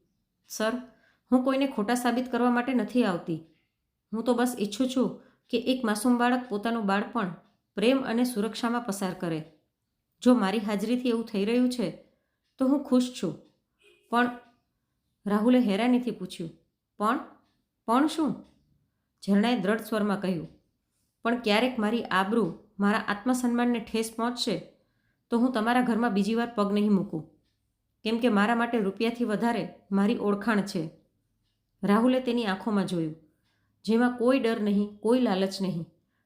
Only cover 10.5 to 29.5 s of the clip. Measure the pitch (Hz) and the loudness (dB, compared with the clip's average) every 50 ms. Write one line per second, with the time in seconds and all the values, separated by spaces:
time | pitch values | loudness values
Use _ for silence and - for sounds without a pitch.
10.5 | 190 226 202 214 208 196 196 220 247 247 247 247 226 226 226 - - 196 196 214 | 0 -2 -2 -2 -2 -2 -2 0 -2 0 0 0 -2 -2 -4 -4 -2 -2 0 2
11.5 | 233 247 247 254 247 247 208 160 - - - _ _ _ _ _ _ _ _ _ | 2 2 2 2 0 -2 -4 -4 -6 -8 -18 _ _ _ _ _ _ _ _ _
12.5 | _ - 262 254 285 285 - - 254 247 247 - - - - 170 147 - - _ | _ -2 2 2 2 2 2 2 2 2 2 2 -4 -6 -6 -6 -6 -8 -16 _
13.5 | _ _ _ _ _ _ _ _ _ _ _ - - 233 240 247 247 - - _ | _ _ _ _ _ _ _ _ _ _ _ -4 0 0 0 0 -2 -8 -16 _
14.5 | _ _ _ _ _ _ _ _ _ _ _ _ _ _ - 202 208 208 208 247 | _ _ _ _ _ _ _ _ _ _ _ _ _ _ -4 -2 0 2 4 4
15.5 | 247 254 233 208 190 196 233 247 247 240 247 240 196 - 185 180 - - 175 165 | 4 4 4 2 2 2 2 2 2 2 0 -2 -6 -6 -8 -12 -10 -10 -12 -12
16.5 | - _ _ _ _ _ _ _ _ - 208 220 247 320 - - - _ _ _ | -12 _ _ _ _ _ _ _ _ -4 -2 0 0 -2 -4 -10 -20 _ _ _
17.5 | _ _ _ _ _ _ - - 226 254 294 302 - - 311 254 180 - - _ | _ _ _ _ _ _ -4 0 2 2 2 2 0 0 -2 -2 -2 -4 -10 _
18.5 | _ _ _ _ _ _ _ _ _ _ _ _ _ _ - - 202 202 214 233 | _ _ _ _ _ _ _ _ _ _ _ _ _ _ -2 2 2 4 4 2
19.5 | 247 247 175 190 220 220 220 - 226 214 202 208 196 196 190 180 185 160 156 156 | 2 0 0 0 -2 -2 -2 -4 -2 -2 0 0 -2 -2 -2 -2 -4 -4 -6 -10
20.5 | - _ _ _ _ _ _ _ _ _ _ _ _ _ - 226 247 247 - 214 | -16 _ _ _ _ _ _ _ _ _ _ _ _ _ -4 -2 -2 -2 0 2
21.5 | 208 220 240 254 254 - 214 208 226 233 - - - 185 196 190 226 233 208 165 | 2 2 2 0 0 0 -2 0 0 -2 -2 0 0 0 0 2 0 0 0 0
22.5 | 170 - - _ _ - 202 202 208 220 220 - 208 202 - 254 254 247 247 240 | -4 -8 -16 _ _ -2 0 2 2 0 0 -2 -6 -4 0 -2 -2 0 0 0
23.5 | 240 240 240 240 240 233 226 - - 220 226 226 - - 226 240 247 - - 247 | 0 0 0 0 0 -2 -4 -4 -4 -4 -4 -4 -4 -4 -4 -4 -2 -4 -4 -4
24.5 | 185 165 - - _ _ _ _ _ _ _ _ _ _ _ - 240 233 240 262 | -4 -4 -6 -12 _ _ _ _ _ _ _ _ _ _ _ -2 0 2 2 2
25.5 | 247 226 214 226 240 254 247 240 226 208 240 240 196 208 196 196 226 226 240 240 | 2 0 0 2 2 2 2 2 2 0 0 0 2 0 0 0 0 0 -2 -2
26.5 | 240 - 202 190 202 208 208 214 208 185 165 - - 160 156 - _ _ _ _ | -2 -2 0 0 2 2 2 4 2 2 2 0 -6 -8 -10 -10 _ _ _ _
27.5 | _ _ _ _ _ _ _ _ _ _ - 214 226 226 233 240 214 196 202 214 | _ _ _ _ _ _ _ _ _ _ -4 -2 -2 2 2 2 4 4 4 4
28.5 | 240 233 233 240 254 233 202 190 190 - 226 226 226 - 240 214 214 180 214 233 | 4 2 2 0 0 0 0 0 -2 0 -2 -2 0 -2 -2 -2 -2 0 0 0